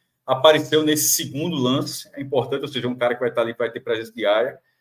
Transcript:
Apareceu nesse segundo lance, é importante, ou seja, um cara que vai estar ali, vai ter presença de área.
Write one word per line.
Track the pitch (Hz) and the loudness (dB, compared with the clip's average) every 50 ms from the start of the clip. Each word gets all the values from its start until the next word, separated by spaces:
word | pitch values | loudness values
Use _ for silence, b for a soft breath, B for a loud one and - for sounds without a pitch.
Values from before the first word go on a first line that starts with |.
| _ _ _ _ - | _ _ _ _ -2
Apareceu | 135 127 127 - 156 151 151 151 - 151 156 156 | -2 -2 6 6 6 6 6 2 2 2 2 4
nesse | 151 151 151 - - | 2 2 2 2 0
segundo | - - 147 123 131 139 165 175 165 | 0 0 -2 -4 -6 -6 -4 -4 -2
lance, | 139 123 123 131 147 147 - - - - - - | 0 0 0 0 0 -2 -4 -8 -12 -12 -14 -12
é | 143 | -12
importante, | 139 139 143 127 113 - 139 135 | -8 -2 0 -2 0 0 -4 -4
ou | 147 | -4
seja, | 139 131 123 120 | -6 -6 -4 -4
um | 123 123 | -4 -2
cara | - 120 120 120 | 0 0 -2 0
que | - | 0
vai | 127 117 | -2 -2
estar | - 120 | 0 0
ali, | 117 117 117 | -2 -2 -2
vai | - 120 113 | -4 -4 -4
ter | - 117 | -4 -8
presença | - 120 113 110 113 110 110 | -4 -4 -4 -4 -4 -10 -8
de | 120 104 | -2 0
área. | - - 113 123 - - - _ _ _ _ | 2 2 2 2 0 -4 -10 _ _ _ _